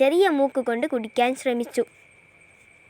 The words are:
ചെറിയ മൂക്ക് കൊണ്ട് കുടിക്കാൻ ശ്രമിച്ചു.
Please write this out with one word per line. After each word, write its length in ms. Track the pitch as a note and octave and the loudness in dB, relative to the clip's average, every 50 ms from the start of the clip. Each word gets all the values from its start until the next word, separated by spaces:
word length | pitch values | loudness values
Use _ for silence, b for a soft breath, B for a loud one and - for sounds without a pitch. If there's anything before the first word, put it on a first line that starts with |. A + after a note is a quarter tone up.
ചെറിയ 280 | C4 C4+ D4+ F4 G4 F#4+ D#4+ C#4 | 0 2 4 4 2 4 4 2
മൂക്ക് 240 | C#4 C4+ - C#4 B3 - | 0 0 0 -2 -4 -2
കൊണ്ട് 180 | A#3 A#3 B3+ D#4 - | -2 -2 -2 -2 -4
കുടിക്കാൻ 360 | B3 A3 A3 - - A#3+ B3 C4 C4 - | -4 -6 -4 -2 0 0 0 0 -4 -4
ശ്രമിച്ചു. 420 | C4+ A#3+ A#3+ A#3+ - - - A#3 - _ _ _ _ _ _ _ _ _ _ _ _ _ _ _ _ _ _ _ _ | -4 -2 -2 -4 -6 -4 -4 -4 -4 _ _ _ _ _ _ _ _ _ _ _ _ _ _ _ _ _ _ _ _